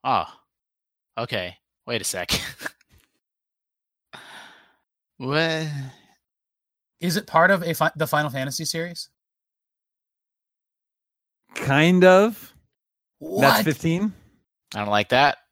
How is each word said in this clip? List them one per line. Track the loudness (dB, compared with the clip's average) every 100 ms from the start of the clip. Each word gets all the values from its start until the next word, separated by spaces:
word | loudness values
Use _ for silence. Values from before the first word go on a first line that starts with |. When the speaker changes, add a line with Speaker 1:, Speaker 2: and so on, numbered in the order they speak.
Speaker 1:
Oh. | 0 -2 -2 -14 _ _ _ _ _ _ _ -12
Okay. | -8 -6 -8 -14 _ _
Wait | -8 -8
a |
sec. | -6 -8 -6
<laughs> | -6 -8 -12 -14 _ _ _ _ _ _ _ _ _ _ _ _ _ _ -20 -20 -20 -20 -20 _ _ _ _ _ _
What? | -4 -2 0 -2 -6 -8 -12 -16 _ _ _ _ _ _ _ _ _ _
Speaker 2:
Is | -4 -4
it | -2
part | 2 4
of | 2
a | 0
fi-, | -2 -2 -2
the | -2
Final | -2 -2
Fantasy | -6 -8 -8
series? | -8 -8 -8 -12 -18 _ _ _ _ _ _ _ _ _ _ _ _ _ _ _ _ _ _ _ _ _ _ _ _
Speaker 3:
Kind | -8 0 2 4 6
of. | 8 8 4 -2 -20 _ _ _ _ _ _ _
That's | -8 2 4 4
Speaker 2:
What? |
Speaker 3:
fifteen. | 0 -2 -2 -2 -2 -6 _ _ _ _ _
Speaker 1:
I | -8
don't | 0
like | 0 2
that. | 4 4 0 _